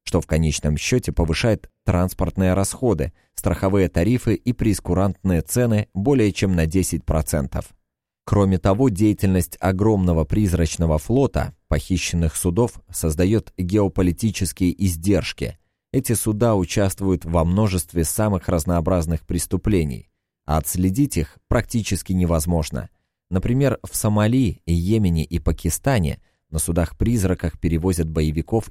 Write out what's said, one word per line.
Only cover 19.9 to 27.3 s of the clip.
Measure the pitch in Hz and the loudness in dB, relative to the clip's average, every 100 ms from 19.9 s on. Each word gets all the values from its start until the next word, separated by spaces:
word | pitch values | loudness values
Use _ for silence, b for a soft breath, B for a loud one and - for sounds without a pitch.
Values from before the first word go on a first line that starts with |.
| 55 - _ _ _ - | -6 -14 _ _ _ -4
а | 78 | -2
отследить | - 90 92 95 143 - | -2 0 0 2 0 0
их | - - - | -4 -6 -2
практически | 123 - 117 101 92 - | -2 0 -4 -2 -4 -2
невозможно. | 92 87 80 82 85 78 64 - _ _ _ - | 0 2 0 0 -2 -2 -8 -12 _ _ _ -6
Например, | 92 113 123 139 - | -4 0 2 2 0
в | - - | -6 -4
Сомали, | 110 104 107 131 113 - - | 0 2 2 2 0 -2 -2
Йемене | 85 90 113 95 82 | 0 2 2 2 2
и | - 82 | 0 -2
Пакистане | - 78 82 - 143 123 76 - _ _ _ | -2 -2 -2 -2 0 0 0 -4 _ _ _
на | 78 | -6
судах-призраках | - 85 82 - - 117 92 | -2 0 0 0 0 2 0